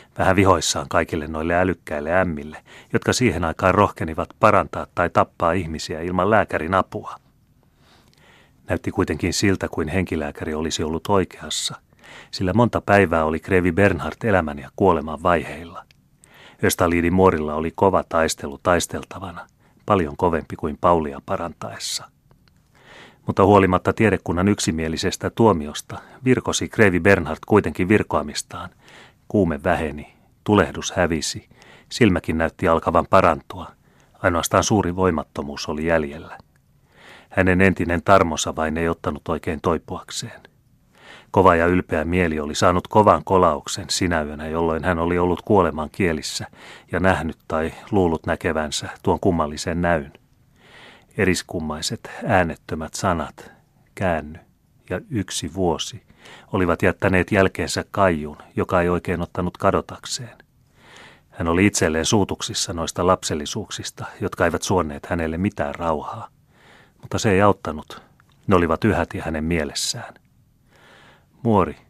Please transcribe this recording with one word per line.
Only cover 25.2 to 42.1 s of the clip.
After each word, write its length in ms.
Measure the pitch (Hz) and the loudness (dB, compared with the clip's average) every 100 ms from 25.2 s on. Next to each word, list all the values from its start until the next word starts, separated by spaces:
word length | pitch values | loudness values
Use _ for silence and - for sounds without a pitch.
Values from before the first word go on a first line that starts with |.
| 95 | -6
tuomiosta 680 | - 113 90 73 - - - - - 127 | 4 4 4 -2 -12 -14 -16 -16 -8 0
virkosi 440 | 127 - - - | 0 0 -4 -4
kreivi 320 | - 104 90 | 4 4 4
Bernhard 380 | 90 95 78 78 - | 4 4 2 -6 2
kuitenkin 420 | 107 87 - 90 | 2 2 -2 2
virkoamistaan. 840 | 104 90 82 73 71 - - - _ _ - - _ _ | 2 2 -2 -4 -8 -12 -14 -16 _ _ -20 -20 _ _
Kuume 320 | 110 87 71 92 | 0 2 0 0
väheni, 520 | 80 78 73 73 _ _ _ - | 0 -2 -8 -16 _ _ _ 2
tulehdus 480 | 104 76 73 - | 4 4 0 -8
hävisi, 560 | - 85 82 - - - _ - - - | -2 0 0 -4 -8 -14 _ -20 -20 -12
silmäkin 500 | - 113 87 - 80 | 0 0 0 -2 -2
näytti 300 | 80 - 90 | -2 0 2
alkavan 380 | 82 - 85 73 | 2 2 0 4
parantua. 600 | 98 92 71 - 90 85 - _ _ _ _ | 6 6 2 -4 -16 -16 -20 _ _ _ _
Ainoastaan 500 | 98 85 - 98 85 | 0 0 2 2 4
suuri 320 | 107 90 87 | 2 0 0
voimattomuus 720 | 95 80 - - 71 71 - | 0 0 -4 -10 -10 -10 -8
oli 180 | 76 80 | -4 0
jäljellä. 520 | 82 76 67 - - - _ _ _ _ _ - - _ | 0 0 -8 -16 -20 -20 _ _ _ _ _ -20 -20 _
Hänen 300 | - 92 90 | 0 2 4
entinen 420 | 95 90 85 87 | 4 2 -2 -2
tarmonsa 540 | - 98 85 76 - 76 | 6 6 6 -2 -6 -4
vain 200 | 80 78 | -4 -2
ei 120 | 82 | -2
ottanut 400 | 85 - 76 - | -2 -6 -8 -6
oikein 320 | 78 - 78 | -6 -6 -4
toipuakseen. 800 | - 80 - 87 - - 117 - - _ _ _ _ _ - - _ | 0 -2 -4 -14 -12 -12 -12 -16 -20 _ _ _ _ _ -20 -20 _
Kova 240 | - 92 85 | 4 6 6
ja 120 | 87 | 4
ylpeä 380 | 90 - 85 | 2 0 -4
mieli 360 | 78 | -2